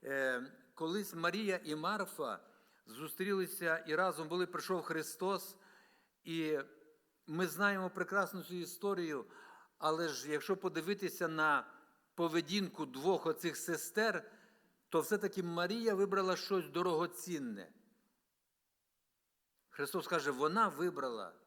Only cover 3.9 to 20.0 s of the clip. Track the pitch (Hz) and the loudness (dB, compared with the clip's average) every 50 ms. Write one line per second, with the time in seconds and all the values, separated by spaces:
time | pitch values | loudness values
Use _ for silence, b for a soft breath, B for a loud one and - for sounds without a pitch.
3.9 | 156 165 185 185 160 151 160 151 170 180 185 175 180 160 - - 190 175 156 - | 2 2 2 2 2 -2 -4 -2 0 0 0 -2 -2 -8 -2 0 -2 -2 0 -2
4.9 | 165 160 151 - - - 180 185 196 175 - - - B B B B B B B | -2 -2 -4 -4 -6 -2 0 0 0 0 -2 -8 -14 B B B B B B B
5.9 | B B B B B _ _ - 165 165 160 156 156 147 139 - - - - - | B B B B B _ _ -6 -2 -2 0 2 0 0 0 -4 -12 -20 -20 -20
6.9 | - _ _ _ _ _ _ - 151 165 185 170 147 160 202 202 202 190 185 180 | -20 _ _ _ _ _ _ -6 0 0 0 0 2 2 2 2 2 2 0 -2
7.9 | - - 185 - 185 202 190 170 - 185 170 - 180 180 170 - - - - 202 | -2 -2 -4 0 2 2 2 2 -2 -8 -8 -6 -6 -6 -6 -6 -8 -4 -2 0
8.9 | 196 180 175 160 151 135 110 B B B B B B B B B B _ - 156 | 0 0 0 -2 -2 -4 -6 B B B B B B B B B B _ 0 2
9.9 | 160 160 170 165 - 196 131 143 151 147 - - 190 185 185 185 156 160 156 170 | 2 2 0 -2 -2 -4 -4 -2 -2 -2 0 0 -2 0 0 -2 -2 -2 -2 -2
10.9 | 208 196 196 175 - - 180 165 160 156 156 156 147 135 120 - - - - _ | -2 -2 -2 -4 -2 -2 -2 -2 2 2 4 4 4 4 2 -2 -14 -20 -20 _
11.9 | _ _ _ _ _ - 170 165 156 170 165 147 180 208 196 180 - - 156 135 | _ _ _ _ _ 0 0 2 2 2 0 2 0 0 0 0 -4 -6 -8 -8
12.9 | 123 131 143 180 190 156 - 165 156 156 - 170 151 - - - 170 151 - - | -6 -2 2 4 4 4 4 2 0 2 0 -4 -4 -4 -4 -2 -2 -2 -4 -2
13.9 | - 208 220 226 196 170 - B B B B B B B B B B B _ _ | 0 2 2 2 2 0 -4 B B B B B B B B B B B _ _
14.9 | - 165 156 - 214 202 202 196 - 196 180 175 170 170 175 180 208 233 226 226 | 2 2 4 4 0 0 0 0 0 0 -2 -2 0 0 0 2 0 2 2 2
15.9 | 208 185 196 196 196 196 190 190 180 170 - - 196 185 165 147 143 170 180 180 | 4 4 4 4 4 4 4 4 2 2 2 2 2 2 2 0 0 2 2 4
16.9 | 170 156 123 123 - - - 185 175 151 135 120 107 98 92 80 - _ _ _ | 4 4 2 0 -2 -6 -6 -4 -4 -2 -2 -4 -4 -6 -8 -12 -16 _ _ _
17.9 | _ _ _ _ _ _ _ _ _ _ _ _ _ _ _ _ _ _ _ _ | _ _ _ _ _ _ _ _ _ _ _ _ _ _ _ _ _ _ _ _
18.9 | _ _ _ _ _ _ _ _ _ _ _ _ _ _ _ _ - - 143 139 | _ _ _ _ _ _ _ _ _ _ _ _ _ _ _ _ -8 -6 -6 -2
19.9 | - 185 | -2 -4